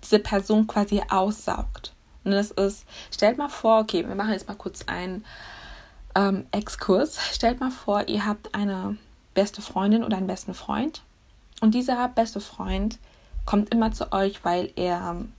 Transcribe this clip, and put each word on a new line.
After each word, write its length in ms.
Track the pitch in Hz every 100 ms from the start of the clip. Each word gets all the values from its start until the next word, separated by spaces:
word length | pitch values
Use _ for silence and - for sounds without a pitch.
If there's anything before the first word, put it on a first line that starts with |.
diese 160 | - 214
Person 480 | 208 202 196 214 220
quasi 340 | - 208 202 -
aussaugt. 840 | 190 190 214 - - - - - - _ -
Und 80 | 190
das 200 | 196 208
ist, 340 | - 196 208 - - -
stellt 260 | - 208 254
mal 120 | 285
vor, 300 | - 226 220
okay, 280 | 220 175 -
wir 80 | 196
machen 160 | 214
jetzt 160 | 196 -
mal 80 | 202
kurz 280 | 190 - -
einen, 380 | 175 180 185 220 - - - - - - - - 190
ähm, 300 | 196 196 -
Exkurs. 680 | 202 214 - - 190 311 - -
Stellt 260 | - 233 247
mal 120 | 262
vor, 360 | 254 - 202 -
ihr 180 | 208 208
habt 280 | 214 -
eine 440 | 208 202 190 190 214 - - _
beste 280 | - 208 -
Freundin 420 | - - 196 220
oder 140 | 226 190
einen 100 | 185
besten 260 | 190 -
Freund 500 | 180 - - 285 - - _ _ - _ -
und 120 | 220
dieser 360 | 233 254 247 247
beste 320 | 247 226 -
Freund 580 | - - 190 190 214 - - - - - -
kommt 280 | 208 208
immer 180 | 233 220
zu 200 | 220 -
euch, 320 | 196 196 196
weil 280 | - 175 180 -
er 480 | 180 175 180 170 -